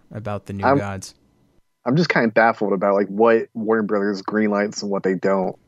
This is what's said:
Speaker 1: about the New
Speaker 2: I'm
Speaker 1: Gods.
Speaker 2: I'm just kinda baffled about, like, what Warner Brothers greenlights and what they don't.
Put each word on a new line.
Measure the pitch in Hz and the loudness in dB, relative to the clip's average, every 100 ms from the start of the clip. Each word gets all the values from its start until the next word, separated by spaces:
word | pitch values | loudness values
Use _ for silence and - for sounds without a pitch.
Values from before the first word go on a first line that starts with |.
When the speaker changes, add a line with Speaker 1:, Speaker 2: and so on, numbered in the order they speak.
| _ | _
Speaker 1:
about | 107 104 101 - | -12 -8 -8 -8
the | |
New | 104 110 | -2 0
Speaker 2:
I'm | 143 | 2
Speaker 1:
Gods. | 101 98 - - _ _ _ _ _ _ - | 0 -8 -12 -18 _ _ _ _ _ _ -2
Speaker 2:
I'm | 151 | 0
just | 170 | 2
kinda | - 117 | 0 0
baffled | 110 113 110 101 | 4 4 2 0
about, | 98 101 98 | 0 2 2
like, | 98 | 0
what | 98 113 113 104 | 2 4 4 0
Warner | 117 107 113 | -6 -2 0
Brothers | 101 104 101 98 | 0 0 0 -4
greenlights | 95 107 107 101 104 - | -4 -2 0 0 -2 -4
and | 104 | -6
what | 98 | -4
they | 95 92 | -2 -2
don't. | 95 98 92 - | 0 0 -2 -6